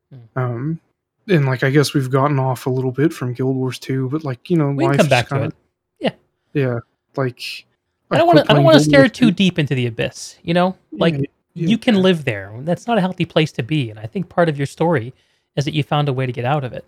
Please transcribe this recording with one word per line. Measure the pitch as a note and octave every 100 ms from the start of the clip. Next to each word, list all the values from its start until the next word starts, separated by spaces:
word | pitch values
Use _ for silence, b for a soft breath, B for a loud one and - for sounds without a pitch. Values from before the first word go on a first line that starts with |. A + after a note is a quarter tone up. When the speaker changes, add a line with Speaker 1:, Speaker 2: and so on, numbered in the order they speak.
| _
Speaker 1:
Mm. | C3+ A2+ -
Speaker 2:
Um, | B2+ A#2 C#3+ E3 - _ _ _ -
and, | F3+ C3+
like, | C3
I | C#3
guess | C#3 C#3
we've | D3+ C3
gotten | C3+ C#3 C#3+
off | C3 B2+ -
a |
little | C3 C3
bit | B2 D3+
from | E3 B2+
Guild | B2 C3 C3
Wars | C3 A#2+
two, | - C3 C3
but, | D3
like, | D#3 B2 -
you | F3
know, | C#3+
Speaker 1:
We | C#3
can | C3+
Speaker 2:
life | C#3
Speaker 1:
come | E3
Speaker 2:
just |
Speaker 1:
back | B2+ A#2
to |
Speaker 2:
kinda | C#3 A2
Speaker 1:
it. | - _ _ _ _
Yeah. | C#4+ - _ _ _
Speaker 2:
Yeah, | D3+ C3 A#2+ - _ _ -
like, | C3 A#2+ - - - _ _ _ _
Speaker 1:
I | -
Speaker 2:
I |
Speaker 1:
don't | E4+
wanna, | D#4+
Speaker 2:
quit | -
Speaker 1:
I |
don't | D#4+
Speaker 2:
playing | D#4+
Speaker 1:
wanna | D#4
Speaker 2:
Guild | D4+
Speaker 1:
stare | C#4+
Speaker 2:
Wars | C4+
Speaker 1:
too | - A#3+
Speaker 2:
two. |
Speaker 1:
deep | F3 F#3+ F3
into | D3+
the | C3 A#2+
abyss, | A2+ C3+ - - -
you | -
know? | F3 F#3 F#3 _
Like, | D4+ E3+
Speaker 2:
Yeah, | D3 C3+ _ _
Speaker 1:
you | - E3
Speaker 2:
yeah. | A3+
Speaker 1:
can | - G3+
live | F#3+ F3 C3
there. | G#2 G2 A2
That's | D3 E3+ -
not | A#3
a |
healthy | F#3 F#3
place | D#3+ - D#3
to | -
be, | A#2 D#3 A#2+
and | G#2+
I | A2
think | G3+ F3
part | - E3+
of | C#3+
your | C#3
story | - E3 D#3+ A2+ - _ _ _ -
is |
that | C#3+
you | D3+
found | C#3 D3+ D3
a |
way | C3 C3
to |
get | B2+
out | A#2+ D3+
of | B2+
it. | D#2